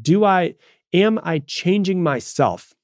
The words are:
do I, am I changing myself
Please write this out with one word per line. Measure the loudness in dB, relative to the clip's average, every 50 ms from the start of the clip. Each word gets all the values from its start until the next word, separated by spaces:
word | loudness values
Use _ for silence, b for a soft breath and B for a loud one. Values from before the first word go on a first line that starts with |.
do | 0 2 2 4 4
I, | 2 2 2 0 -2 -6 b b b b b b b 0
am | 2 2 2 0 -2 -4
I | -4 -4 -4
changing | -6 -8 -10 -6 -2 0 0 0 0 0 0 0 0
myself | 0 -2 -4 -6 -6 -2 0 0 0 0 -4 -10 -20 _ _